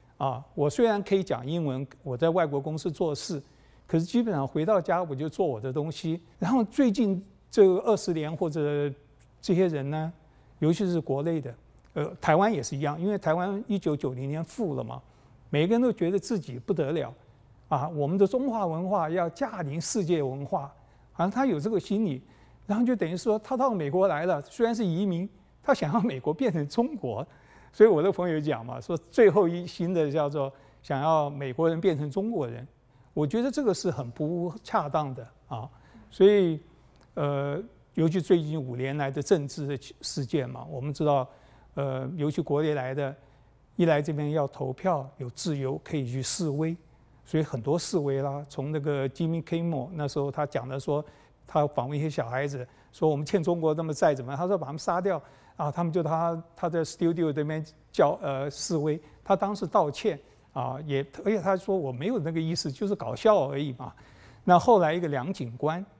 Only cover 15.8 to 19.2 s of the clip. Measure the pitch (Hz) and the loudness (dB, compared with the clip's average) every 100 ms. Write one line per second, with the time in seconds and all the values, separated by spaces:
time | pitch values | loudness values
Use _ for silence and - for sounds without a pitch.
15.8 | 254 - 170 196 - 214 139 120 - 170 | 2 2 0 0 -2 -4 -4 -10 -4 -2
16.8 | 139 165 123 135 - _ _ - - 147 | 0 -2 -4 -10 -20 _ _ -20 -4 -2
17.8 | 151 156 143 190 196 254 269 220 185 160 | -2 -2 0 4 4 2 0 -2 -2 -2
18.8 | 185 196 156 180 | -2 0 0 -2